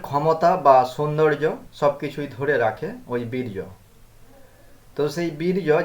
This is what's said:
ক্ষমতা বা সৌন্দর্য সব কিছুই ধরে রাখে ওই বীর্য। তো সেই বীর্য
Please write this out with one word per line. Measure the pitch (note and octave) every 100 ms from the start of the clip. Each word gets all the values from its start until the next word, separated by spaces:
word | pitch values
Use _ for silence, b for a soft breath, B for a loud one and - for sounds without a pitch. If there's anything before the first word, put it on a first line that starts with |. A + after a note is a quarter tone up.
ক্ষমতা | - C#3+ D#3 D#3 E3+ F#3
বা | C#3+ C3 B2+
সৌন্দর্য | - D3+ D3+ D#3 C#3+ D#3 - -
সব | - D3 C#3
কিছুই | D3 B2+ C#3+
ধরে | A2+ C#3+ C3+
রাখে | A2+ - D#3+ A#3+ -
ওই | A#2+ A#2
বীর্য। | B2+ A2+ G2 F#2 F#2 - - - - - b b b b b -
তো | - D3
সেই | D#3 E3+ D3+
বীর্য | F3 F3+ D3+ D#3